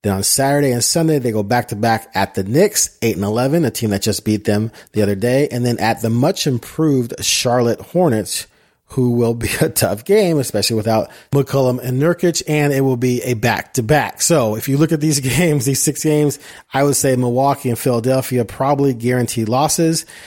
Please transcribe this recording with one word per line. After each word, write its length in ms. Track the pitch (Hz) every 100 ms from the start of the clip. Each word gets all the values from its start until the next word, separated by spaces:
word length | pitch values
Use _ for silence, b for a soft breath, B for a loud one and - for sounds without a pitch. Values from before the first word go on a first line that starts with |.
Then 120 | 101
on 80 | 95
Saturday 500 | 98 - 139 143 143
and 100 | 120
Sunday, 360 | - 170 160 151
they 120 | 123
go 120 | 107
back-to-back 680 | 101 120 117 104 113 113 -
at 200 | 92 98
the 80 | -
Knicks, 560 | 95 131 202 - - _
eight 140 | 117 87
and 80 |
eleven, 420 | 101 110 131 165 139
a 40 |
team 200 | - 113
that 100 | 98
just 240 | 107 98
beat 200 | - 107
them 280 | 104 104 113 B B
the 100 | 107
other 120 | 101
day, 320 | 98 117 131 147
and 160 | 120
then 140 | 123 117
at 220 | 110 110
the 80 | 113
much-improved 1120 | 117 147 196 - 123 - - 160 135 117 -
Charlotte 580 | - - 127 123 117 110
Hornets, 640 | - 170 175 110 98 - - b b b _
who 240 | - 123
will 240 | 120 117
be 160 | 117 113
<laughs> 60 | -
a 80 | 160
tough 380 | - 101 104 -
game, 320 | 208 190 156
especially 380 | 123 104 - 113
without 340 | 107 110 - B B
McCollum 460 | 143 135 139 127 123
and 200 | 123 127
Nurkic, 420 | 156 170 175 160 -
and 240 | 151 147
it 80 | 139
will 160 | 135 123
be 260 | 127 123
a 120 | 127
back-to-back. 880 | 120 120 104 - 131 113 151 107 -
So 340 | - 165 113 110
if 140 | 120
you 80 | 135
look 120 | 156
at 120 | 160
these 180 | 156 143
<laughs> 160 | 131 120
games, 300 | 175 147 123
these 160 | 135
six 200 | - 143
games, 360 | 156 151 147 - B B B
I 100 | 135
would 140 | 143 139
say 180 | 139
Milwaukee 540 | 127 123 120 139 135 127
and 100 | 117
Philadelphia 680 | 143 120 120 131 131 127 117
probably 480 | - 135 143 139
guaranteed 560 | 120 117 127 117 - 110
losses, 560 | 123 156 - 165 160 - B